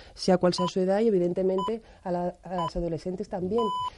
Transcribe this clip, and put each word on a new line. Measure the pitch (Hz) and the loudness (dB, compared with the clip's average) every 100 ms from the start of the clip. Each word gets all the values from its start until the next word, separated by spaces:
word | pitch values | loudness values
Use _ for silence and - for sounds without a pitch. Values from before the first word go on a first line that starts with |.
| - | -14
sea | - - 180 | -4 2 4
cual | 180 | 4
sea | 175 180 | 2 0
su | 190 | 0
edad, | 185 196 | 2 4
y | 233 | 4
evidentemente | 190 175 180 190 190 196 226 - - | 4 2 0 0 0 -2 -4 -8 -12
a | 190 | -4
la, | 175 175 - | -2 -2 -6
a | 165 | -8
las | 180 160 180 | -6 -4 -4
adolescentes | 170 160 185 185 208 | -4 -4 -4 -6 -6
también. | 190 185 226 226 1017 1017 | -6 -2 0 0 -2 -6